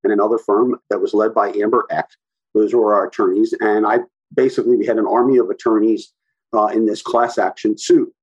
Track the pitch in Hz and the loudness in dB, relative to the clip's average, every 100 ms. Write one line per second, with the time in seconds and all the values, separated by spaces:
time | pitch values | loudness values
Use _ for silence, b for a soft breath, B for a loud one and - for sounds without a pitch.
0 | - 104 107 113 - 101 123 127 - 101 | -2 0 0 0 0 0 0 -2 -6 -4
1 | 95 104 110 110 101 101 104 120 - 78 | -2 0 0 0 -2 -2 0 0 -2 -6
2 | - _ _ _ _ 107 104 120 107 104 | -8 _ _ _ _ 0 2 2 2 2
3 | 90 - 98 98 113 110 110 107 104 117 | 0 -2 0 0 0 0 -2 0 0 0
4 | - _ _ - 131 131 117 120 107 110 | -4 _ _ -2 0 0 0 0 0 -2
5 | 110 120 123 127 98 - 117 110 110 107 | 0 0 2 2 0 -2 0 2 2 0
6 | - _ _ _ _ 110 107 110 107 104 | -6 _ _ _ _ -2 -2 0 -2 -4
7 | - 117 117 - 92 - 160 160 - 175 | -2 -2 0 0 -4 -2 -4 -4 2 2
8 | - - | 2 -8